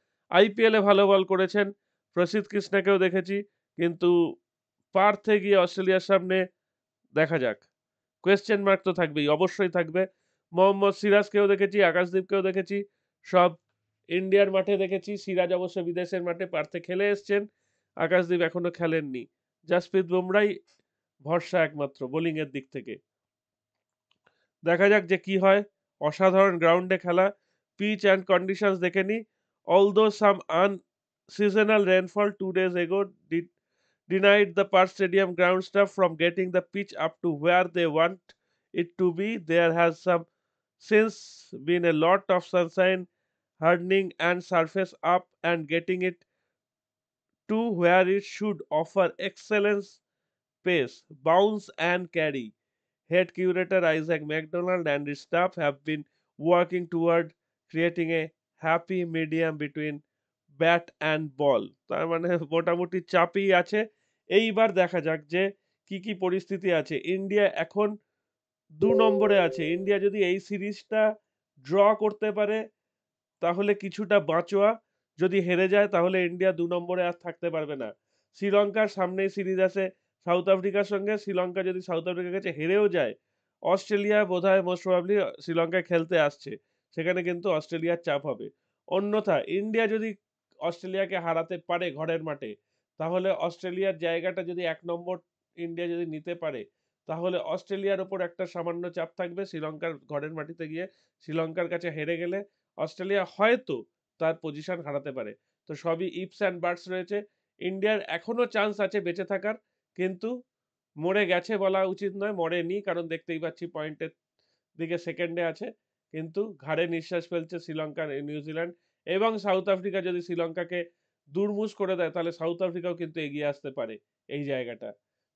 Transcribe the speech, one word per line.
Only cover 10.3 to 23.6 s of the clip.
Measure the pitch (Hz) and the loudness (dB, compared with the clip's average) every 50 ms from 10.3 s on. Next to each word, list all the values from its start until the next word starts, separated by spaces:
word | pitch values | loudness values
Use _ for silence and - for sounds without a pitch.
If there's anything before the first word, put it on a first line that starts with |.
| _ _ _ _ 165 | _ _ _ _ 2
মোহাম্মদ | 175 190 196 202 196 196 196 196 - | 4 6 6 6 4 2 2 2 2
সিরাজকেও | 208 208 202 208 202 208 - 202 202 196 | 2 4 4 4 4 2 2 2 4 4
দেখেছি, | 202 190 202 196 202 208 196 | 4 2 2 0 2 4 4
আকাশদীপকেও | 170 160 180 185 170 180 190 185 - 196 196 185 190 | 4 4 2 0 0 0 -2 -2 0 0 0 0 0
দেখেছি, | 185 196 180 - 202 202 202 - _ _ _ _ _ _ _ | -2 -2 -4 -4 -4 -6 -6 -8 _ _ _ _ _ _ _
সব | - 180 180 175 175 165 - _ _ _ _ _ _ _ _ _ - | 0 4 4 4 4 2 -2 _ _ _ _ _ _ _ _ _ -6
ইন্ডিয়ার | 170 185 190 190 190 202 202 202 | -4 -4 0 2 4 4 4 4
মাঠে | 190 190 185 196 202 190 | 2 0 0 0 0 0
দেখেছি। | 196 180 196 185 - 208 208 196 | 0 -2 -4 -6 -6 -8 -10 -8
সিরাজ | - 202 185 180 180 175 185 | -6 -2 0 0 0 0 0
অবশ্য | 180 185 175 - 196 | -2 -2 -4 -6 -6
বিদেশের | 170 175 165 180 180 175 196 180 175 | -6 -4 -4 -6 -6 -4 -6 -6 -4
মাঠে | 175 170 175 190 | -6 -6 -6 -6
পার্থে | 180 - 151 151 - - 170 170 - | -6 -4 -6 -6 -6 -8 -10 -8 -6
খেলে | 185 190 202 208 202 | -4 -2 0 0 0
এসছেন, | 202 - - 202 202 208 208 _ _ _ _ _ _ _ _ _ - | -2 -2 -2 -2 -2 -2 -4 _ _ _ _ _ _ _ _ _ -6
আকাশদীপ | 165 156 180 180 175 170 180 170 | -2 2 2 2 2 2 0 0
এখনো | 170 160 175 180 170 175 | 0 -2 -2 -4 -4 -6
খেলেননি। | 170 - 170 160 160 160 151 139 127 123 113 - _ _ _ _ _ _ _ 160 | -4 -4 -2 -2 0 -2 -4 -4 -8 -10 -12 -14 _ _ _ _ _ _ _ -2
জাসপ্রীত | 170 180 175 - - 190 180 | 0 0 0 0 0 0 0
বুমরাই | 165 180 185 180 185 190 208 208 208 - - - _ _ _ _ _ _ _ _ _ _ _ 131 | 0 0 -2 0 0 2 2 2 2 0 -4 -12 _ _ _ _ _ _ _ _ _ _ _ -6
ভরসা | 151 170 175 - - 185 175 160 | -2 -2 -2 -2 0 0 0 0
একমাত্র | 151 151 147 143 139 - - 135 127 | 0 -2 -4 -6 -6 -6 -8 -10 -6
বোলিংয়ের | 139 160 165 165 156 156 156 139 131 | -4 -2 -2 -2 -2 -4 -6 -6 -8
দিক | 139 135 _ - | -10 -10 _ -12
থেকে। | 131 117 - 127 139 _ _ _ _ _ _ _ _ _ _ _ _ | -14 -12 -12 -14 -16 _ _ _ _ _ _ _ _ _ _ _ _